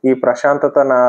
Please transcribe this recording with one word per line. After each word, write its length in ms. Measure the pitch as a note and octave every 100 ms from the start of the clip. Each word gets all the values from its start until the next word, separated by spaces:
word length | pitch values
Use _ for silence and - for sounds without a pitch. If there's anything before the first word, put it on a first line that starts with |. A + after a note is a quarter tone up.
ఈ 80 | C3
ప్రశాంతత 640 | C3 B2+ B2 C#3+ C#3+ D3 C#3+
నా 200 | C#3 B2+